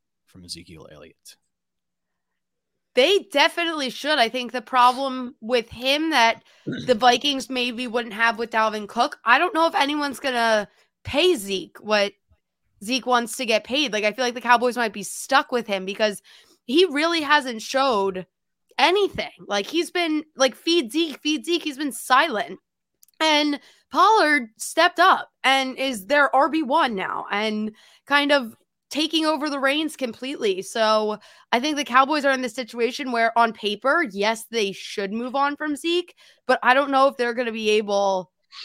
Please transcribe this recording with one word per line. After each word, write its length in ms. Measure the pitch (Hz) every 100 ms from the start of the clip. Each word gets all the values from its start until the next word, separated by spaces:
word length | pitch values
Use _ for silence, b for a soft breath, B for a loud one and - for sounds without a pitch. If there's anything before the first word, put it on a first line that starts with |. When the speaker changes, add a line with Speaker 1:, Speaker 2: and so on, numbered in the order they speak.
| _ _ _
Speaker 1:
from 180 | 92 85
Ezekiel 420 | 85 80 80 -
Elliott? 460 | 76 82 _ - _ _ _ _ _ _ _ _ _ _ _ _ _ _ _ _ -
Speaker 2:
They 240 | 294 392 247
definitely 580 | 277 320 339 339 311 262
should. 280 | - 285 302
I 100 | 226
think 220 | 254 240
the 100 | 247
problem 760 | 240 262 247 254 269 254 247 -
with 280 | 220 247 220
him 400 | 220 254 294 320
that 340 | 285 226 - b b -
the 300 | - - 226
Speaker 1:
<clears throat> 40 |
Speaker 2:
Vikings 500 | 247 247 294 269 -
maybe 380 | 254 247 226 247
wouldn't 260 | 233 233 208
have 220 | 233 220
with 100 | 226
Dalvin 360 | 220 220 214 202
Cook, 320 | 233 240 -
I 140 | 220 262
don't 160 | 349
know 140 | 320 330
if 80 | -
anyone's 440 | 277 302 285 -
gonna 480 | 277 247 233 220 196 _ _ _
pay 320 | - 269 359 294
Zeke 420 | 196 190 160 -
what 340 | 208 208 202 - _ _ _ _ _ _
Zeke 220 | 202 254 247
wants 320 | 240 233 -
to 80 | 233
get 180 | 214
paid. 300 | - 277 269
Like, 100 | 208
I 80 | 208
feel 140 | 208 247
like 80 |
the 80 | 247
Cowboys 340 | 240 240 247 240
might 180 | 226
be 100 | 214
stuck 480 | 185 - - 269 269
with 160 | 247 208
him 180 | 196 185
because 360 | 202 214 190 b b b b -
he 200 | 285 370
really 360 | 277 320 339
hasn't 400 | 285 294 254 220
showed 640 | - 262 277 214 196 185 175 _ _ _ _ -
anything. 540 | 285 392 392 - 160 - 190
Like, 180 | 202 196
he's 240 | 320 330
been, 320 | 359 330 302 - -
like, 200 | 269 -
"Feed 360 | - 339 233
Zeke, 280 | 302 330 254
feed 240 | 302 302 220
Zeke." 180 | 339
He's 140 | 311 262
been 140 | 294
silent. 680 | - - 262 330 208 - 202 _ _ _ _ _ _
And 400 | 311 302 302 285 b b b
Pollard 560 | 285 392 440 302 294 226 _
stepped 420 | - - 339 339
up 300 | 370 - - _
and 340 | 254 269 262 247
is 280 | 269 226 190
their 260 | 294 277 269
R 140 | 302
B 140 | 320
one 320 | 254 302 269 196
now 300 | 170 - -
and 400 | 202 220 214 214 b b b -
kind 240 | 285 285
of 240 | 285 226 - _ _ _
taking 360 | 269 311 320 311
over 240 | 311 302
the 100 | 277
reins 360 | 269 294 311 -
completely. 640 | 254 220 262 294 214 185
So 540 | 190 233 220 214 214 214 b b b
I 80 | 240
think 160 | 294 294
the 60 |
Cowboys 400 | 277 247 277 302 277
are 60 |
in 100 | 262
this 140 | 254 -
situation 560 | 233 233 233 247 269
where 260 | 233 226 233
on 160 | 226
paper, 500 | 220 208 208 269 330 294
yes, 360 | 196 202 226 -
they 220 | 226 202
should 400 | 185 - - 196
move 220 | 220 247 269
on 200 | 285 294
from 180 | 302 285
Zeke, 400 | 339 349 349 _ b b -
but 100 | 254
I 100 | 233
don't 160 | 262 285
know 180 | 269 269
if 80 | 269
they're 160 | 240 233
gonna 160 | 240
be 200 | 220 214
able 600 | 214 208 202 202 190 175 _ _ -